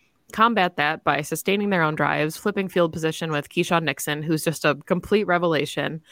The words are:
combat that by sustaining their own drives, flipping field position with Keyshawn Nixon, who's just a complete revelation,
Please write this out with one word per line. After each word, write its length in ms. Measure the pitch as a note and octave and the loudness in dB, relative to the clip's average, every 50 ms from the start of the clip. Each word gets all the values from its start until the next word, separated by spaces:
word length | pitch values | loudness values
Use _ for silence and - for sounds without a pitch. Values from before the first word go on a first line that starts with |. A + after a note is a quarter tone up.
| _ _ _ _ _ - - | _ _ _ _ _ -6 2
combat 420 | - A3 A#3 A#3 G#3 F3+ F3+ - | 4 4 4 4 4 2 2 0
that 280 | - D3 D3 D#3 - - | 0 0 0 0 -2 0
by 180 | D#3+ C#3+ C#3+ | 0 0 0
sustaining 480 | D3+ - E3 D#3+ - - F#3+ G#3 G3+ G3+ | -2 -4 -6 -4 -2 0 0 0 0 0
their 120 | G3 F3 | 2 2
own 140 | D#3+ D3+ D#3 | 2 2 0
drives, 400 | D3+ D3 D3 D3+ D3 D3+ D#3 D#3 | 0 0 0 2 0 0 -2 -2
flipping 320 | - - G#3 G3 G3 F#3+ F3+ | -4 -4 -2 -2 -2 -2 -2
field 240 | - F3+ F3 E3 | 2 2 2 2
position 400 | D#3+ E3 D#3 D#3+ D#3+ - E3 D#3+ | 0 -2 -4 -4 -4 -4 -4 -4
with 180 | D#3 C#3+ C#3+ - | -4 -4 -4 -4
Keyshawn 340 | - F3 E3+ - F3+ E3+ E3 | -2 -2 0 2 2 0 2
Nixon, 380 | D3 C#3 - - D#3 D3 D3+ | 0 -2 -4 -4 -6 -4 -4
who's 220 | D3+ D#3+ D#3+ D#3 - | -2 -2 -2 0 0
just 220 | E3+ D3 - - | -2 -2 0 2
a 100 | D3+ C#3+ | 0 0
complete 500 | C#3+ - - F#3+ F3 - - G#3 G#3+ G#3 | 0 -2 -2 -2 -2 0 0 0 2 2
revelation, 760 | F3+ F3 F3 F3 E3+ D#3+ C#3+ D3+ D#3 - D3+ C#3+ - D#3 D#3 - _ | 2 2 2 2 2 2 0 -2 -2 -4 -4 -4 -4 -6 -8 -12 _